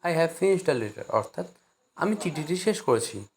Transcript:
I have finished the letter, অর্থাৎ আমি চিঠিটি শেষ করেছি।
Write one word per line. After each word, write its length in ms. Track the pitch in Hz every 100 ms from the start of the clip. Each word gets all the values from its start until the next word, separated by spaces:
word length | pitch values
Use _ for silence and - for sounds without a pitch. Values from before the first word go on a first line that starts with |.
| 175
I 20 | 165
have 120 | 165 165
finished 260 | 190 185 185
the 80 | 135
letter, 240 | 107 - - 113
অর্থাৎ 280 | 104 - - - _ _ _ -
আমি 200 | 190 214
চিঠিটি 320 | 180 151 151 180 220
শেষ 160 | 208
করেছি। 360 | - 117 - 101 101